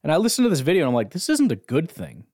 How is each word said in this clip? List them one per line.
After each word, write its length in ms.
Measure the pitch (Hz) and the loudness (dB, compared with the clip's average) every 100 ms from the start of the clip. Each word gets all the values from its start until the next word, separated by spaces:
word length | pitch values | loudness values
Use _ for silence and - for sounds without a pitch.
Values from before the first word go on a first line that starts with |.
And 80 | 147 | 0
I 60 | 160 | 0
listened 300 | 226 - 240 | 0 2 2
to 20 | |
this 120 | 160 | 2
video, 240 | 131 185 | 2 2
and 40 | 139 | 2
I'm 60 | |
like, 160 | 123 110 | 0 -2
"This 180 | 185 - | -6 -2
isn't 240 | 302 269 | 0 0
a 40 | 107 | 0
good 340 | - 127 165 | -2 -4 -4
thing." 340 | - 82 - - | -10 -14 -14 -20